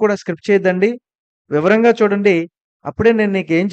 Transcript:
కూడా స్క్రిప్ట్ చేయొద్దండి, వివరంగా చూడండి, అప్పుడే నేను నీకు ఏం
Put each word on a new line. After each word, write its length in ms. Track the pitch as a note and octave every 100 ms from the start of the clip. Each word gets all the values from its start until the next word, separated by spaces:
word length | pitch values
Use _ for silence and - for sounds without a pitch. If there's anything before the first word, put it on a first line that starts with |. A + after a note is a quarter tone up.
కూడా 140 | G#3+ G3+
స్క్రిప్ట్ 260 | - E3 -
చేయొద్దండి, 420 | G3 F#3 F#3 G#3 B3 _ _ _ _ -
వివరంగా 400 | D3 E3+ A3 A#3 A#3
చూడండి, 340 | G#3+ G3+ G3+ E3+ E3+ _ _ _ -
అప్పుడే 220 | - A3+ A3+
నేను 120 | G#3 F#3+
నీకు 160 | E3 E3
ఏం 80 | G3